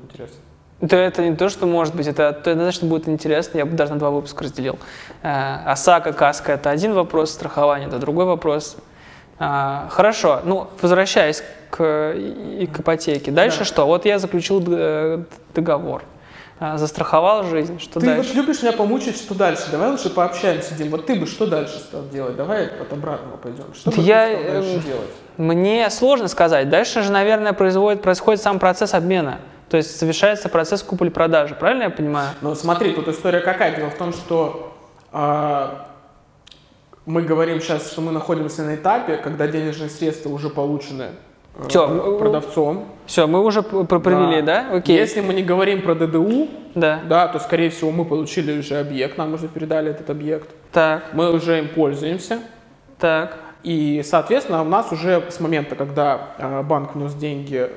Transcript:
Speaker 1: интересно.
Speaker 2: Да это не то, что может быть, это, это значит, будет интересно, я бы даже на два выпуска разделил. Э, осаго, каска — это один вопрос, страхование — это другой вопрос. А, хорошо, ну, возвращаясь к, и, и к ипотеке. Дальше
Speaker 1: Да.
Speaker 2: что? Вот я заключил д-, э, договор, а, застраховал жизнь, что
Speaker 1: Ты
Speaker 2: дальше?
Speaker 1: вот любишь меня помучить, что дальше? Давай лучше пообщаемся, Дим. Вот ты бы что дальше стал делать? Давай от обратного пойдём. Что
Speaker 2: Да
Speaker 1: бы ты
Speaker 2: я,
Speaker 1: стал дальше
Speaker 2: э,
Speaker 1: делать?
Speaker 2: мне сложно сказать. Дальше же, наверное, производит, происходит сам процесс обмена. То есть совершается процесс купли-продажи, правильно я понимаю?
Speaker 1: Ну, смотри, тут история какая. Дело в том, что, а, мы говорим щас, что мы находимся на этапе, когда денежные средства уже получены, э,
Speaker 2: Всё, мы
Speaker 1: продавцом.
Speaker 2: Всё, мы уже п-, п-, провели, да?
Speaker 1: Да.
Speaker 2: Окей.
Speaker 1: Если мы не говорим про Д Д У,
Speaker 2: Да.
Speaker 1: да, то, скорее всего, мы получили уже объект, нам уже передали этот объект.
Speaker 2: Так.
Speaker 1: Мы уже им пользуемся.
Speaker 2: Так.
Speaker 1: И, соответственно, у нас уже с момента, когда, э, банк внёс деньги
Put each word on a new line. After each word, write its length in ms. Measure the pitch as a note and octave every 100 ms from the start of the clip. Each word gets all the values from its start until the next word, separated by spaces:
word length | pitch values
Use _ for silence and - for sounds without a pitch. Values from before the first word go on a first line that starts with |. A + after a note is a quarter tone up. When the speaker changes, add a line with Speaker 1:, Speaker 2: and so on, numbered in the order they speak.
Speaker 1:
интересно. 340 | - - A#2+ - - - _ -
Speaker 2:
Да 160 | D#3+ F3+
это 300 | F#3 F3+ E3+
не 80 | D#3
то, 140 | F#3
что 160 | G3 F3+
может 280 | E3+ D#3+ E3
быть, 120 | D3
это, 160 | C#3+ D3+ D3
это 140 | -
значит, 300 | E3 F3 F3+ E3+
будет 240 | D#3+ D#3+
интересно, 480 | D#3 D#3 D3+ E3+ E3
я 80 | D3
бы 100 | E3
даже 160 | D3
на 60 | D3
два 120 | D3
выпуска 340 | C#3+ C#3+ - D3
разделил. 340 | - C3 - - - - -
Э, 340 | D#3+ C#3 C3+ C3+ D#3
осаго, 480 | C3+ - E3+ D#3+
каска — 380 | C#3+ C#3+ C#3+ -
это 160 | C#3 D3
один 240 | D3 G#3
вопрос, 380 | G3+ F3 E3 D#3
страхование — 560 | - E3 - D3 C#3+ C#3+
это 80 | C3
другой 260 | C#3+ D#3 F#3
вопрос. 520 | E3 D#3 D3 D3 - - - - - - -
А, 460 | D3+ C#3+ C#3 C#3 D3+
хорошо, 520 | - G3+ A3 F3+ C3+
ну, 240 | E3+ F#3+ - -
возвращаясь 600 | F3 F3+ F#3+ - D#3+ D3+ - - -
к, 440 | - D#3+ D3+ D3+
и, 500 | F3 G3+ - - -
и 40 | F3
к 140 | D3+
ипотеке. 500 | - E3 E3 C#3+ -
Дальше 280 | C#3+ G#3+ -
Speaker 1:
Да. 60 | G3+
Speaker 2:
что? 200 | - D3
Вот 200 | F3 G#3
я 140 | G3+
заключил 400 | F#3 F3 E3 G3
д-, 160 | F3 E3+
э, 460 | D#3+ D3+ D#3+ E3 E3 - - -
договор, 480 | D#3+ D3 F3 C3 - - - - - -
а, 180 | D#3 D#3
застраховал 680 | D3+ - E3 D#3+ F3 G#3+ F#3
жизнь, 340 | D#3+ D#3 F3
что 220 | - E3+
Speaker 1:
Ты 40 | B3
Speaker 2:
дальше? 200 | A#3 C4
Speaker 1:
вот 80 | B3
любишь 260 | C#4+ D4+
меня 120 | A#3+
помучить, 420 | A3+ G#3 B3+ C4 -
что 180 | - F#3+
дальше? 280 | F#3+ D#3+ -
Давай 200 | D#3+ G#3+
лучше 180 | C4+ F#3
пообщаемся, 680 | - F3 - G3 D#3 - D#3
Дим. 140 | D3+
Вот 160 | D#3 -
ты 100 | A#3
бы 80 | D#3
что 220 | - G#3+
дальше 320 | D#3+ C#3+ -
стал 220 | - D3+ C#3
делать? 240 | C#3 C3 A#2+
Давай 300 | D3 G#3+ F3+
от 260 | - C#3
обратного 460 | C#3+ D3+ C3+ B2+ -
пойдём. 300 | B2 C3 -
Что 180 | - -
Speaker 2:
Да 40 | A3
Speaker 1:
бы 60 |
ты 60 | E3+
Speaker 2:
я, 180 | A3 A3
Speaker 1:
стал 140 | G#3 D#3
дальше 160 | G3 F#3+ F3+
Speaker 2:
э, 40 |
Speaker 1:
делать? 300 | D#3 B2+ G2+ - - -
Speaker 2:
мне 520 | D#3+ E3+ F#3+ A3+ A3
сложно 380 | A3 B3+ C#4 G3
сказать. 400 | - E3+ D#3 C#3
Дальше 320 | D3+ A3+ A#3
же, 80 | G3+
наверное, 420 | G3+ G3+ A3 G#3
производит, 480 | G3 F#3+ F#3 G3+ G3+
происходит 400 | G3 F3+ - G#3+
сам 180 | G#3 F#3+
процесс 340 | F#3 F3+ G#3
обмена. 460 | F#3 E3+ F#3 D3 - - - -
То 80 | E3
есть 200 | D#3 -
совершается 520 | D#3+ D#3+ G3+ G#3 F#3
процесс 340 | E3 D#3+ G3+
купли-продажи, 720 | - F#3 F3 - E3 D#3+ D3 D3
правильно 280 | E3+ B3+
я 60 | G#3+
понимаю? 400 | - D3+ D3 C#3+ D3
Speaker 1:
Ну, 140 | D3 D3
смотри, 360 | E3 E3+ F#3+
тут 160 | D#3+ D3+
история 320 | D#3 F#3+ F3
какая. 340 | F3 F#3 F3+ D#3
Дело 120 | D3+
в 60 | -
том, 160 | F3
что, 600 | E3+ - E3 D3+ - - - - - _
а, 720 | D3+ D3 D3 D3+ C#3+ C#3 C#3 C#3 - - _ _ _ - - _ _ _ - -
мы 160 | E3
говорим 360 | D#3+ D#3+ E3 D#3+
щас, 300 | D#3+ D#3 -
что 100 | -
мы 100 | D#3+
находимся 520 | D#3+ D3+ E3 D3+ D3
на 120 | D3+ D3+
этапе, 420 | F#3 - - D3+
когда 300 | D3 D3+ D3+
денежные 420 | D#3 D#3 D3 D3+
средства 400 | - E3 D#3 D3
уже 200 | C#3+ D3
получены, 560 | C#3+ C#3+ D3 - C3+ B2 - - _ _ -
э, 100 | C3+
Speaker 2:
Всё, 200 | C3+ D3
мы 300 | D#3+ F#3+ G3+
Speaker 1:
продавцом. 640 | C#3+ D3+ D3 - D3 F3+ G#3+ - -
Speaker 2:
Всё, 200 | - D#3
мы 160 | F3
уже 180 | G#3+ G#3
п-, 200 | G#3 G3 F3
п-, 140 | F3+
провели, 420 | F#3 F3+ F3 D#3+
да? 240 | D3+ F#3 C4
Speaker 1:
Да. 80 | F#3
Speaker 2:
Окей. 180 | E3+ E3+
Speaker 1:
Если 240 | G#3+ G#3+
мы 120 | G3
не 80 | F#3+
говорим 380 | F#3 F3+ F#3+ G3
про 140 | F3 D#3+
Д 120 | E3
Д 100 | D#3+
У, 280 | F#3+ A#3+ D4+ - - -
Speaker 2:
Да. 240 | D#3+ D#3 E3
Speaker 1:
да, 200 | E3+ F3
то, 120 | D#3
скорее 300 | - E3+ E3
всего, 200 | E3 D#3+
мы 140 | E3 E3
получили 540 | D3 D3+ - D3+ D3
уже 200 | C#3+ C#3+
объект, 380 | C#3+ C3+ C3 -
нам 160 | D#3
уже 140 | D#3+ D#3+
передали 420 | E3 D#3 D#3+ D#3
этот 200 | D3+ -
объект. 400 | D3 D3+ D#3 - - -
Speaker 2:
Так. 320 | - D#3+ D#3 -
Speaker 1:
Мы 180 | C#3 E3+
уже 280 | E3 E3 E3
им 80 | D3
пользуемся. 680 | E3 D3+ C#3 D3+ F3+ - A3+ A3+ - - _ _ -
Speaker 2:
Так. 380 | E3+ D#3+ E3+ - - -
Speaker 1:
И, 400 | - E3 D3+ D3 D3
соответственно, 560 | E3+ D3+ B3 - E3
у 40 | D#3
нас 260 | F#3+ -
уже 300 | D#3+ E3+ F3 F3
с 80 | -
момента, 360 | D#3+ D#3+ D3 -
когда, 540 | C#3 C#3+ D3 C3 - -
э, 240 | C3+ C3+
банк 340 | C#3+ D3+ C#3 C#3+
внёс 180 | C#3+ D3
деньги 540 | D3+ C#3+ C#3 C3+ B2